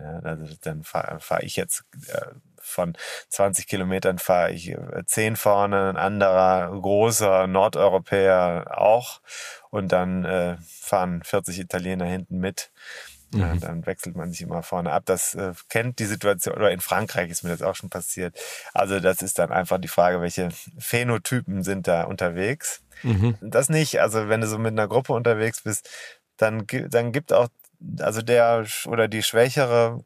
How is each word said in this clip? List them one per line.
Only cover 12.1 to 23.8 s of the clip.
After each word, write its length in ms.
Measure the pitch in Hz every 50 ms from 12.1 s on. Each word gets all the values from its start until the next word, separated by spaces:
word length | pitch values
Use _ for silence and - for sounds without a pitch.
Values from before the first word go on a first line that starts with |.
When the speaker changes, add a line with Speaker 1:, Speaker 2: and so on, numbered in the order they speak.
| 90 95 90 - 90 92
Speaker 1:
mit. 320 | 90 95 101 - - - _ _ - - - - - - - - _ _ -
Ja, 200 | 107 95 85 82
Speaker 2:
Mhm. 60 | 85
Speaker 1:
dann 260 | 82 82 82 85 82
wechselt 280 | - 95 - - 92 85
man 160 | 87 82 87
sich 100 | 85 80
immer 220 | 85 87 85 85 82
vorne 300 | - - 90 87 85 73
ab. 100 | 87 -
Das, 300 | - 95 90 - - -
äh, 180 | 92 98 95 87 - - -
kennt 300 | - 113 113 127 123 -
die 60 | 110
Situation, 500 | 101 107 101 - 101 101 90 - - -
oder 160 | - 107 101
in 100 | 90 92
Frankreich 480 | - - 92 90 107 - - - 87 85
ist 140 | 85 - -
mir 80 | 87
das 100 | 85 80
auch 140 | - 92 92
schon 160 | - - 92
passiert. 480 | - 95 87 - - - 92 87 - - - - - - - - -
Also 280 | - 98 98 98 98
das 200 | 85 92 92 -
ist 200 | - 92 - -
dann 100 | 87 82
einfach 280 | - 87 92 85 92 92
die 100 | 90 82
Frage, 320 | - - 87 90 90 90
welche 300 | 85 87 - - 92 87 85 - - - - -
Phänotypen 880 | 120 - - 120 123 123 117 107 - - - 123 113 - 95 98 92
sind 240 | 95 98 98 87 -
da 160 | 87 82 85
unterwegs. 800 | - 98 92 95 87 85 87 92 104 135 151 - - - - _ _ _ - -
Speaker 2:
Mhm. 340 | 127 113 95 101 120 113 107
Speaker 1:
Das 280 | - 104 - 113 139 -
nicht, 320 | 160 156